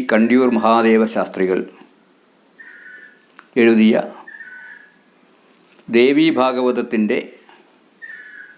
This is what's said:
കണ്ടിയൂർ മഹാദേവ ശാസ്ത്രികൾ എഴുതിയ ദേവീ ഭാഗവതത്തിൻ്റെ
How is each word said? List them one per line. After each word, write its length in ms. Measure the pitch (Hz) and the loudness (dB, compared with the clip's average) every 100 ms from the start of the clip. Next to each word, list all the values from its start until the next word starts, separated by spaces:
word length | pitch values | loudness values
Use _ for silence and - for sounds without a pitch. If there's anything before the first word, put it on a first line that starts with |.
| 123 | 0
കണ്ടിയൂർ 440 | 110 117 123 127 | 0 2 2 2
മഹാദേവ 520 | 113 113 117 113 113 110 | 0 0 2 2 2 0
ശാസ്ത്രികൾ 540 | 104 92 - 92 95 - - - _ _ _ _ _ _ _ - - - - - _ _ - - 127 | -4 -6 -4 -2 -2 -6 -14 -20 _ _ _ _ _ _ _ -20 -20 -20 -20 -20 _ _ -20 -8 0
എഴുതിയ 380 | 117 113 110 117 - - - - - - - - - _ _ _ _ _ _ _ _ _ - | 2 4 4 2 -4 -12 -20 -20 -20 -20 -20 -20 -20 _ _ _ _ _ _ _ _ _ -4
ദേവീ 380 | 117 127 143 160 | 2 2 4 0
ഭാഗവതത്തിൻ്റെ 880 | 127 131 127 127 120 113 113 104 123 - - _ - _ _ _ _ - - - - - | 0 -2 0 -2 -2 -4 -4 -2 -4 -8 -16 _ -20 _ _ _ _ -20 -20 -20 -20 -20